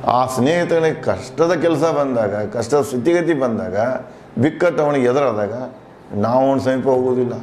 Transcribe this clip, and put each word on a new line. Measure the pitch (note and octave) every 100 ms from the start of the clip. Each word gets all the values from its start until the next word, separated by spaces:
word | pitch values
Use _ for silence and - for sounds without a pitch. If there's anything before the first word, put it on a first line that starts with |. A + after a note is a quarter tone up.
| B2+
ಆ | A#2+ B2+
ಸ್ನೇಹಿತನಿಗೆ | - C3 F3 E3+ E3 D#3+ B2+
ಕಷ್ಟದ | - F#2+ - - E3+
ಕೆಲಸ | F3 E3 D3+
ಬಂದಾಗ, | E3 D3 C#3 A#2+ G#2 G#2 G#2
ಕಷ್ಟದ | A#2 A2+ C#3
ಸ್ಥಿತಿಗತಿ | - B2+ B2+ E3+ E3
ಬಂದಾಗ, | D#3 B2+ G#2+ F#2 F#2+ A#2+ B2+ - - - -
ಬಿಕ್ಕಟ್ಟು | C3+ D#3+ F3 D3+
ಅವನಿಗೆ | D3 C#3+ B2
ಎದುರಾದಾಗ | C3 C#3 G#2+ G2+ A#2 B2 - - - -
ನಾವು | G#2 A2 B2+ C3+
ಅವನ | C3+
ಸಮೀಪ | A#2 C3 C3
ಹೋಗೋದಿಲ್ಲ. | B2+ B2+ B2+ A#2+ A2+